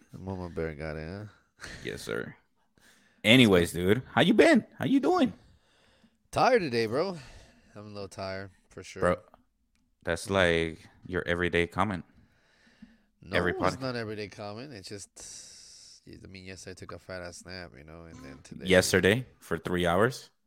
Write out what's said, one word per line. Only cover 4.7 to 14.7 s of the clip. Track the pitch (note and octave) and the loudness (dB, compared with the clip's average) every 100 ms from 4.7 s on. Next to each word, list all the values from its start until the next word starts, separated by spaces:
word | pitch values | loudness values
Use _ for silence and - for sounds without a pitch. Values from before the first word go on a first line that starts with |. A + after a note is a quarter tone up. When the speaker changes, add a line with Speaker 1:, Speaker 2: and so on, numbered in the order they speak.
| - | -4
Speaker 2:
How | D3 | 0
you | C4+ | 0
doing? | C#4 F4+ C4 - _ _ _ _ _ _ _ _ _ | 2 2 0 -2 _ _ _ _ _ _ _ _ _
Speaker 1:
Tired | - F#3+ B3+ | 0 4 4
today, | E3 A#2 A2+ | 2 0 0
bro. | B2 F#3+ F3 C3 - - _ _ | 0 -2 -6 -12 -20 -20 _ _
I'm | - G#2 | -20 -16
a | |
little | G2+ G2 | -14 -14
tired, | - F#2+ F#2+ G2 - _ | -10 -8 -8 -12 -18 _
for | - | -18
sure. | F#2 - | -16 -2
Speaker 2:
Bro, | F2+ F2+ - - _ _ _ _ _ _ | 0 0 -4 -20 _ _ _ _ _ _
that's, | - E2 - | -6 -4 0
like, | G2 F2+ E2+ E2 D#2 - _ - | 2 4 4 0 -6 -18 _ -8
your | F2+ - | -6 -2
everyday | F2 F2 E2+ E2+ | -2 0 0 0
comment. | - G2+ F#2 - _ _ _ _ _ _ _ - _ _ _ | 0 -2 -4 -10 _ _ _ _ _ _ _ -20 _ _ _
Speaker 1:
No, | - F2+ | -6 -2
Speaker 2:
Every | F2+ | 0
Speaker 1:
it's | F3+ | 0
Speaker 2:
podcast. | F2+ F#2 | -2 -2
Speaker 1:
not | C3 A#2+ | -6 -8
everyday | A2 G#2+ G#2 | -8 -10 -12
comment. | - G#2 G#2 C#3 | -12 -14 -14 -16